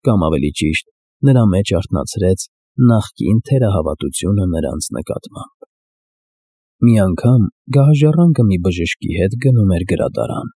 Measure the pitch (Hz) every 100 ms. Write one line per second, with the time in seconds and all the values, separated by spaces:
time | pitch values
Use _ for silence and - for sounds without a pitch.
0 | 139 110 80 78 73 - 78 78 - _
1 | _ _ 139 131 107 92 107 90 - 82
2 | - - 92 95 - _ _ - 123 110
3 | - - 67 113 - 135 113 95 76 76
4 | 71 - 90 101 92 80 69 76 - 57
5 | - - - - - _ - _ _ _
6 | _ _ _ _ _ _ _ _ 120 110
7 | 95 87 120 127 95 _ - 139 139 151
8 | 151 156 175 135 110 90 92 87 82 -
9 | - 82 95 120 131 120 98 87 95 92
10 | - - 57 55 -